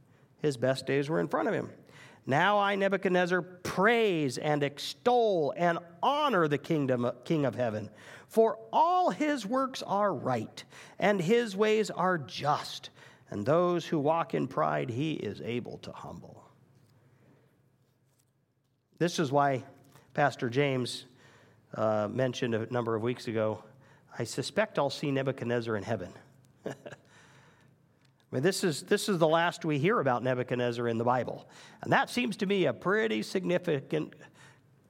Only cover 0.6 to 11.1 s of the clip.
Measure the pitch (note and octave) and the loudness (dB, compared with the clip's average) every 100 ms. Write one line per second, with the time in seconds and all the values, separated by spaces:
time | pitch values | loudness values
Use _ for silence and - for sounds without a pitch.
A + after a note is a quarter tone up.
0.6 | B2+ C3 - C#3 C#3+ E3+ D#3+ C#4+ D4+ D#3 | 0 0 0 -2 0 -2 0 0 0 -2
1.6 | - - - - - - - C#3 F#3+ G#3 | -4 -12 -20 -20 -20 -14 0 2 4 4
2.6 | G3+ G3+ G3 F#3+ F#3+ F3+ F3+ F3+ E3+ - | 2 2 0 0 2 2 2 0 -2 -8
3.6 | - - G3+ A#3 G#3+ E3+ C#3 B2+ D3+ D3 | -6 2 4 4 4 2 0 0 0 0
4.6 | C#3+ - - - A#3+ B3 A3 F3+ C#3 - | 0 -4 -12 -2 2 4 4 2 0 2
5.6 | F3 E3+ - - A#3 C#4+ D4 F#3+ D#3 C#3 | 0 0 -4 -2 0 2 2 4 4 2
6.6 | - D#3+ C3+ B2 B2 - - D#3+ C3+ A2 | 0 0 2 2 0 -4 -2 0 0 0
7.6 | A#2+ G#2+ G#2 - - - - A3 A3+ - | -2 -2 -8 -14 -20 -20 -4 2 2 2
8.6 | - B3 E4 F4+ F4 F3+ D4+ C#4+ G3 C4 | -2 2 4 4 2 2 0 0 -2 -2
9.6 | C4 - - G3 G#3 C3+ B2+ A#2+ G#2+ - | -2 -4 -2 0 0 0 -2 -2 -4 -12
10.6 | - - - - G3 | -18 -20 -18 0 2